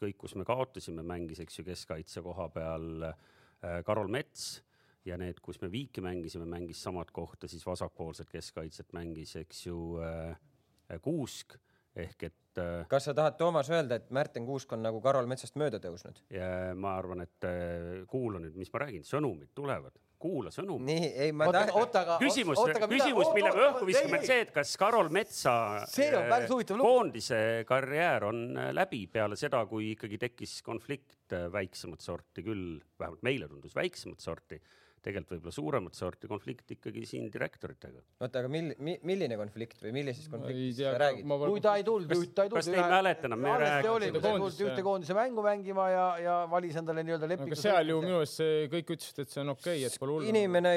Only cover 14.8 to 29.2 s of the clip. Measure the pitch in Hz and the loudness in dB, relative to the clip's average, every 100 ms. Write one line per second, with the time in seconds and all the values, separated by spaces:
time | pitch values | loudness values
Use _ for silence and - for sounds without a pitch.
14.8 | 113 113 120 139 123 127 - 143 147 107 | -2 0 2 2 2 -4 -6 -2 -2 -2
15.8 | 92 82 - 85 _ 95 92 90 92 92 | -8 -10 -14 -20 _ -6 -4 -4 -4 -4
16.8 | 98 95 92 90 87 _ 92 90 87 87 | -4 -4 -4 -8 -10 _ -4 -2 -4 -6
17.8 | 85 90 92 135 120 95 82 85 92 117 | -6 -10 -6 -4 -4 -4 -8 -10 -8 -6
18.8 | 143 95 73 135 147 82 71 - 143 101 | -6 -8 -4 -2 -2 -4 -12 -8 -4 -4
19.8 | 67 _ _ _ 160 170 90 - 190 143 | -6 _ _ _ -6 -4 -4 -6 -6 -4
20.8 | 131 160 165 113 147 151 156 180 208 196 | -2 0 0 0 0 4 4 6 4 4
21.8 | 240 214 175 165 277 277 185 151 220 220 | 4 2 2 2 4 2 2 4 4 4
22.8 | 208 254 285 233 320 - 202 185 277 254 | 2 4 4 6 4 6 4 6 6 6
23.8 | 196 262 - - 247 254 214 151 143 - | 4 4 4 2 4 4 4 0 0 2
24.8 | 196 226 165 170 220 - 135 117 110 104 | 4 6 4 2 0 0 4 4 4 -2
25.8 | - - 285 240 - 240 226 254 214 202 | -2 2 4 4 4 4 4 0 2 4
26.8 | 233 254 196 117 - 117 110 113 113 131 | 8 8 6 -2 0 2 4 2 2 2
27.8 | 131 147 175 127 101 117 120 131 131 107 | 2 2 4 4 2 -2 -4 -4 -2 0
28.8 | 190 131 92 113 | 0 0 -4 0